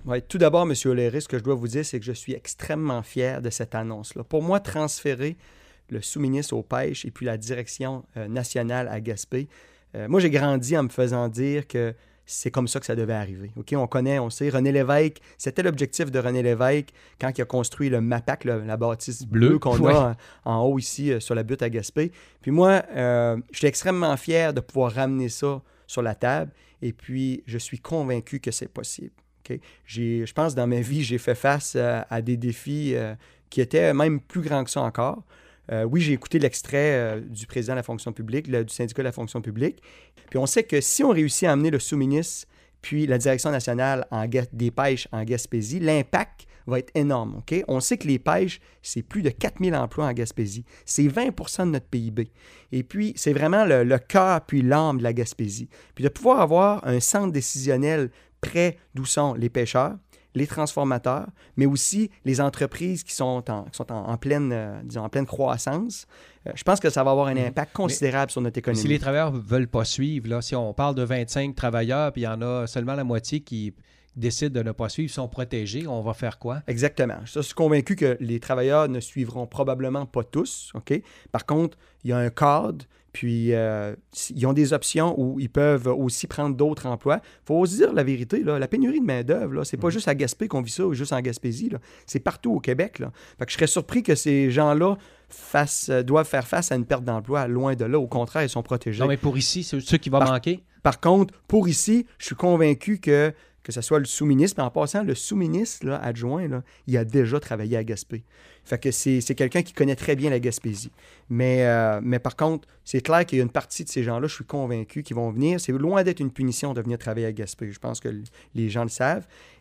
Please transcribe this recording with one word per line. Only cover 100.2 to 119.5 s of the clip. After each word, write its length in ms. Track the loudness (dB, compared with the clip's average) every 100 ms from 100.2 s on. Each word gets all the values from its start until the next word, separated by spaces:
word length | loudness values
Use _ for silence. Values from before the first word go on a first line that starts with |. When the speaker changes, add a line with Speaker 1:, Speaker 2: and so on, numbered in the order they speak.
| 4
Speaker 2:
manquer. 320 | 2 0 -4 -6 _
Speaker 1:
par 160 | 0 2
contre, 340 | 6 6 4 0 2
pour 220 | 4 4
ici, 380 | 2 4 2 2 -8
je 80 | -10
suis 100 | 0
convaincu 640 | 4 6 6 4 0 -2
que, 340 | 4 4 4 0 _ _
que 80 | -10
ce 80 | -8
soit 200 | 0 2
le 40 | 2
sous-ministre, 540 | 0 4 6 4 2
mais 60 | -2
en 40 |
passant, 340 | 0 0 0
le 100 | -2
sous-ministre, 720 | -2 -2 0 0 0 -2 -4 -6
là, 120 | -4
adjoint, 460 | -4 -4 -4 -4 -4
là, 140 | -6 -8 _ -2
il 80 | -2
a 80 |
déjà 340 | 2 2 2 0
travaillé 380 | -2 -6 -2 -2
à 80 |
Gaspé. 400 | -2 -6 -8 -12 -12 _ -20 -20 -6
Fait 120 | -2
que 120 | 0
c'est, 300 | 0 2 2
c'est 140 | 2
quelqu'un 280 | 0 2 0
qui 120 | -2
connaît 220 | 0 0 2
très 200 | 0 0
bien 140 | 2
la 100 | 0
Gaspésie. 500 | 0 -2 -6 -8 -10 -18 -20 -20 -4
Mais, 380 | 0 2 4 4
euh, 340 | 4 2 0
mais 160 | 0 0
par 160 | -2
contre, 320 | 0 0 0 -6 _
c'est 200 | -4 -2
clair 240 | 2 4 4
qu'il 100 | 2
y 40 |
a 20 |
une 60 | 2
partie 340 | -2 -4 -8
de 60 | -6
ces 120 | -4
gens-là, 240 | -2 -2 -4
je 80 |
suis 100 | -6
convaincu, 580 | -8 -4 -4 -4 -6 -10
qui 100 | -6
vont 180 | -4 -2
venir. 300 | 0 0 0
C'est 120 | -2
loin 300 | -2 2 2
d'être 180 | 2 0
une 100 | -4
punition 420 | -2 -2 -2 -4
de 80 | -4
venir 160 | -4 -4
travailler 280 | -4 -4 -4
à 60 |
Gaspé. 380 | -6 -10 -10 -12
Je 60 | -10
pense 220 | -10 -8
que 80 | -8
l-, 160 | -8 -12 -20 -10
les 160 | -4 -2
gens 120 | -2
le 60 | -4
savent. 380 | -2 0 -2 -6 -18 -20